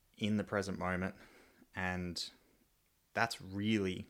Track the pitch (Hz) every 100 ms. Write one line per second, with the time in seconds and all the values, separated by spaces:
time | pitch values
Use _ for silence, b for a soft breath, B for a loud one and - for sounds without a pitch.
0 | _ - 104 107 95 104 95 92 90 90
1 | 92 - B B B B - - 92 90
2 | 90 85 - b b b _ _ _ _
3 | _ 95 113 - 92 98 107 107 95 92